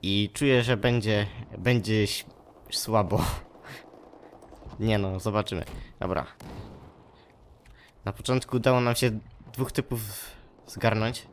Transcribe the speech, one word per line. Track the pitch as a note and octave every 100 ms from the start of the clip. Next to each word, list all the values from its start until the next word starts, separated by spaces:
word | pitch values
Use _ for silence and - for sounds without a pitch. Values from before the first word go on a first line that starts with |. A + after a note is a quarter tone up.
I | F#2+ G2 G#2
czuję, | - C#3+ B2+
że | A#2 B2
będzie, | B2 A#2+ G#2+ G#2 G2+ - - -
będzie | F#2 B2 G2+ A2
ś-, | G2+ - - - - - -
słabo. | - - A2 F#2 G2+ F2 - - - - - - -
<laughs> | - - - - - - - -
Nie | A2 G#2+
no, | G2 F#2+
zobaczymy. | A2 G#2 G#2 F#2 - - - -
Dobra. | F#2 F#2 - - - - - - - - - - - _ - - - - - _
Na | -
początku | - - B2+ - B2+
udało | A#2 B2+
nam | A#2+ A#2+
się | B2+ A2 - - -
dwóch | - B2+
typów | - - A#2+ G#2+ G2 - - - - -
zgarnąć. | - A#2 A2 A2 B2+ -